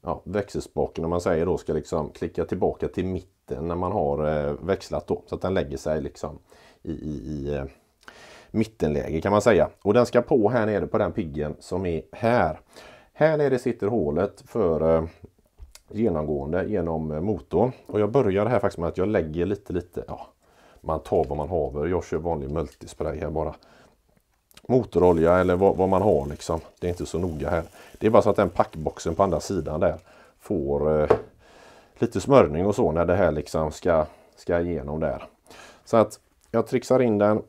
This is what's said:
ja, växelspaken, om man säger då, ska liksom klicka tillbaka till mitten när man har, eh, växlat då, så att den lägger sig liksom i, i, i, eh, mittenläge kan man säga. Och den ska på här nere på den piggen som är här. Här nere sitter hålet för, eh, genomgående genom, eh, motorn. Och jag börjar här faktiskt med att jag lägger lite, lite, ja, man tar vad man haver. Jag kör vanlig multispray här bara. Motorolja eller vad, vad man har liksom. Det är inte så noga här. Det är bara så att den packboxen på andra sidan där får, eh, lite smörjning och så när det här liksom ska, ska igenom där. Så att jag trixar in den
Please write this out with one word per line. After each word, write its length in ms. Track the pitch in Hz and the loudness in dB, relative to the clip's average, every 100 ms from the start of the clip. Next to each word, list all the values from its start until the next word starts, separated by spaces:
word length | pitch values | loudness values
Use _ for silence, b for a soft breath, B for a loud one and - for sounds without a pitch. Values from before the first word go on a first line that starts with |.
ja, 200 | - 78 | -6 -8
växelspaken, 800 | - 101 98 - - - 71 - | -6 -6 -4 -8 -8 -4 -4 -4
om 60 | 82 | -2
man 120 | 87 | -2
säger 240 | 87 82 85 | 0 0 0
då, 120 | 85 | -2
ska 160 | - | -2
liksom 360 | 80 - 85 73 | -6 -4 -6 -6
klicka 360 | - 87 - 82 | -8 -8 -6 -4
tillbaka 420 | 92 92 - 80 | 0 -2 -2 -6
till 180 | - 90 | -4 -4
mitten 640 | 90 - _ _ 65 82 | -4 -10 _ _ -8 -4
när 80 | 87 | -4
man 160 | 90 | -2
har, 560 | 104 76 71 76 78 73 | -2 -2 0 0 0 -2
eh, 60 | |
växlat 540 | 71 82 95 - - - | -6 -2 -4 -2 -8 -4
då, 140 | - - | -6 -6
så 100 | 87 | -8
att 60 | |
den 120 | 92 | -2
lägger 240 | 95 71 69 | -2 -2 -6
sig 240 | 76 78 | -4 -4
liksom 380 | 71 - 80 76 b b b b | -6 -10 -12 -12 b b b b
i, 80 | - | -12
i, 300 | 78 76 73 58 | -10 -8 -10 -8
i, 300 | 76 69 71 | -8 -6 -6
eh, 80 | 67 b b _ - B B B B | -8 b b _ -20 B B B B
mittenläge 720 | 107 110 _ 80 73 67 78 | -4 -4 _ 0 0 -2 -2
kan 100 | 98 | 2
man 100 | 104 | 4
säga. 280 | 104 95 - - | 6 4 4 0
Och 120 | 98 | 2
den 120 | 107 117 | 2 4
ska 160 | 120 | 2
på 280 | 120 139 104 | 2 2 2
här 160 | 123 107 | 2 0
nere 220 | 104 - | 0 0
på 100 | 110 | 0
den 140 | 98 | -2
piggen 440 | 98 82 73 76 76 | -2 -6 -4 -6 -8
som 260 | - 90 92 | -8 -6 -2
är 160 | 82 - | -4 -6
här. 480 | - 113 120 87 78 _ B B B B | -4 0 2 2 -2 _ B B B B
Här 240 | - 156 151 | 0 2 4
nere 220 | 143 127 | 2 2
sitter 280 | 123 113 98 | -2 -2 -2
hålet 560 | 113 76 76 101 - - | 0 0 0 -2 -4 -10
för, 500 | - 92 78 80 82 | 0 2 2 4 2
eh, 60 | 80 B - _ _ _ - - _ | 2 B -20 _ _ _ -20 -20 _
genomgående 760 | 101 110 80 76 73 69 87 95 | -2 0 0 -2 -4 -2 -4 -2
genom, 440 | 104 85 80 78 | -4 -2 -4 -4
eh, 100 | 76 | -4
motorn. 500 | 95 104 - 82 120 - - | -4 -4 -2 0 0 -2 -6
Och 120 | 101 | -2
jag 120 | 104 | 0
börjar 340 | 127 117 95 107 | 2 2 2 2
här 140 | 120 | 2
faktiskt 180 | 101 - | 0 -2
med 120 | 82 | -6
att 80 | 85 | -2
jag 100 | 95 | 0
lägger 380 | 107 80 78 87 | 0 0 -2 -2
lite, 280 | 101 - | -4 -4
lite, 300 | 90 - - - | -6 -6 -12 -12
ja, 200 | - - _ b b b b | -14 -16 _ b b b b
man 180 | - 80 | -6 -6
tar 240 | - 92 | 0 0
vad 140 | 76 73 | 0 -2
man 120 | 78 | -4
haver. 380 | 90 71 69 78 | -2 -2 -2 -2
Jag 180 | 90 - | -2 -2
kör 120 | 82 | -4
vanlig 320 | 82 80 67 | -4 -4 -4
multispray 680 | 76 76 - - - 80 76 | -6 -6 -10 -20 -8 -6 -6
här 100 | 80 | -6
bara. 260 | 80 78 78 b b b b _ _ _ _ _ - - | -4 -6 -8 b b b b _ _ _ _ _ -20 2
Motorolja 680 | 127 113 85 90 85 80 90 | 2 2 4 6 6 6 6
eller 180 | 90 90 | 4 4
vad, 220 | 98 85 | 4 4
vad 120 | 92 | 2
man 120 | 95 | 4
har 240 | 104 82 69 | 4 2 0
liksom. 340 | 73 - 82 - _ | -10 -6 -6 -6 _
Det 80 | 87 | -6
är 20 | |
inte 160 | 87 78 | -6 -6
så 140 | 82 | -4
noga 300 | 90 78 71 | -4 -4 -4
här. 140 | 85 82 B B B | -4 -6 B B B
Det 80 | - | 6
är 40 | |
bara 100 | 110 | 6
så 80 | 104 | 6
att 60 | 98 | 2
den 140 | 95 | 2
packboxen 680 | - - 80 76 - 87 82 | 2 -2 -2 -8 -6 -6 0
på 80 | |
andra 160 | 98 78 | 2 0
sidan 400 | - 98 73 76 | -2 -6 -4 -2
där 160 | 90 76 b b b b | -2 -2 b b b b
får, 640 | - 98 69 71 76 78 | -6 -4 -2 0 0 2
eh, 80 | 76 - - _ B B B B B _ | 2 0 -2 _ B B B B B _
lite 220 | 117 - | -2 -2
smörjning 440 | - 135 87 73 98 | 4 6 6 2 0
och 100 | 104 | 2
så 160 | 95 | 0
när 140 | 80 85 | 2 2
det 100 | 90 | 4
här 160 | 90 | 2
liksom 400 | 76 73 80 78 | 0 -4 -4 -4
ska, 340 | - 92 82 76 B B _ | -4 2 2 2 B B _
ska 240 | - 87 | -4 -2
igenom 400 | 87 82 67 76 | -2 -4 -6 -4
där. 240 | 78 65 - _ _ B B B - | -4 -4 -10 _ _ B B B 0
Så 120 | 117 | 2
att 220 | 107 - _ _ _ | 2 -2 _ _ _
jag 160 | 113 110 | -4 -2
trixar 340 | 131 - 131 | -4 2 2
in 160 | 123 104 | 4 4
den 240 | 104 107 | 4 2